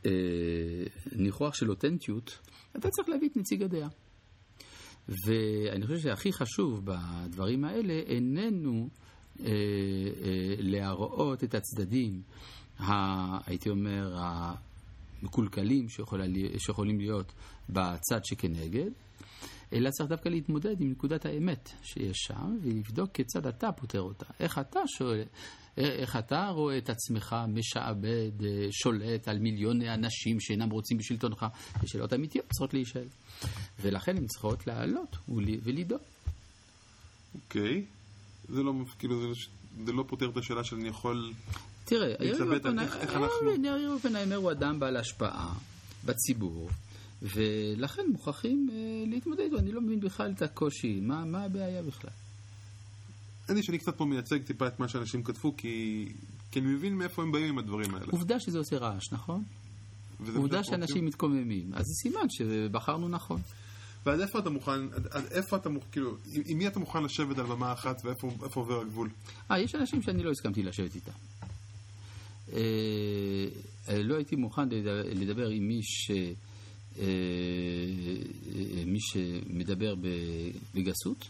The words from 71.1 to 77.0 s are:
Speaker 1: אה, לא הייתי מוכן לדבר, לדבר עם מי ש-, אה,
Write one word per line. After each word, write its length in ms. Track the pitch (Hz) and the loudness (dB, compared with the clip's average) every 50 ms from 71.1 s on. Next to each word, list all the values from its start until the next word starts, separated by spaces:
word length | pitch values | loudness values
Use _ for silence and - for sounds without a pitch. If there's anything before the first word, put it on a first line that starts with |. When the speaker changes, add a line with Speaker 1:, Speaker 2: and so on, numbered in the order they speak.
| - - - - - - - - - - - - - - - - - - - - - - - - - - - - - | -14 -14 -14 -16 -14 -14 -12 -12 -10 -12 -12 -14 -14 -16 -14 -14 -16 -14 -14 -14 -14 -14 -14 -14 -16 -16 -12 -4 0
Speaker 1:
אה, 1500 | 113 113 113 110 110 110 110 107 104 104 104 104 101 101 98 98 98 98 - - - - - - - - - 104 104 104 | 2 2 4 4 2 2 2 2 2 2 2 2 2 2 2 2 2 2 0 -2 -6 -12 -12 -14 -12 -2 2 2 4 4
לא 120 | 113 143 | 4 4
הייתי 200 | 156 147 - 156 | 2 2 2 2
מוכן 340 | 143 123 107 - - 143 127 | 2 2 2 2 2 2 2
לדבר, 320 | 117 110 101 104 101 104 104 | 2 2 2 2 2 0 0
לדבר 440 | 90 - 95 98 95 104 117 123 110 | 0 0 0 2 2 2 2 2 2
עם 180 | 107 107 101 | 2 2 2
מי 120 | 104 117 117 104 | 2 2 2 0
ש-, 280 | - - - - - 101 95 90 87 87 104 - - - - - - - - - - - | -2 -2 -2 0 2 2 2 2 0 -4 -8 -12 -14 -16 -16 -16 -16 -16 -16 -16 -12 -4
אה, 40 | - | 0